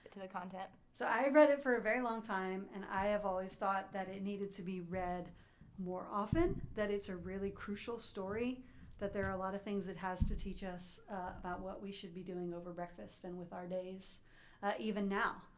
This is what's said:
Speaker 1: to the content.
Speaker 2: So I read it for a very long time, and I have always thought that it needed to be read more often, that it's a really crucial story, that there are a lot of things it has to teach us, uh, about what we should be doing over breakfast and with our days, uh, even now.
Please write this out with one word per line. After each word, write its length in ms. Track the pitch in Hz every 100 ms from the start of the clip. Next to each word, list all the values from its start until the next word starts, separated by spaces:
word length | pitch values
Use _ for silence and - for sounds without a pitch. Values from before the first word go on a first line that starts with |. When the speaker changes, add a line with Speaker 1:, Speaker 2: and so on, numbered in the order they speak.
| -
Speaker 1:
to 80 | 202
the 80 | 190
content. 420 | 190 185 185 190 - -
Speaker 2:
So 120 | - 240
I 240 | 226 269
read 200 | 285 294
it 140 | 285
for 120 | 269 240
a 60 |
very 200 | 214 240
long 200 | 247 226
time, 460 | 226 190 185 190 196
and 120 | 202 190
I 220 | 196 202
have 180 | 208 202
always 300 | 185 190 -
thought 360 | 202 196 190
that 140 | 196 185
it 120 | 196
needed 280 | 196 202 196
to 80 | 190
be 200 | 180 185
read 500 | 170 185 180 180 175 - - - - -
more 300 | 180 185 190
often, 500 | 208 214 330 359 - - -
that 160 | 202
it's 160 | 202 202
a 60 | 180
really 340 | 175 190 196
crucial 480 | 196 - 202 - 233
story, 640 | - - 190 214 247 254 - - - -
that 140 | 202
there 120 | 202 190
are 60 |
a 60 | 190
lot 180 | 190 196
of 60 |
things 240 | 196 202 185
it 100 | 170
has 220 | 185 185 -
to 100 | -
teach 280 | 196 185
us, 360 | 190 180 - - -
uh, 220 | 202 180 185
about 220 | 180 180
what 200 | 185 -
we 100 | 196
should 200 | 196 190
be 80 | 170
doing 300 | 185 180 175
over 180 | 175 180
breakfast 500 | 175 175 175 202 -
and 140 | 185 180
with 120 | 175
our 120 | 185 180
days, 540 | 185 185 190 190 - - - - -
uh, 120 | 202 208
even 300 | 214 208 196
now. 320 | 202 226 - -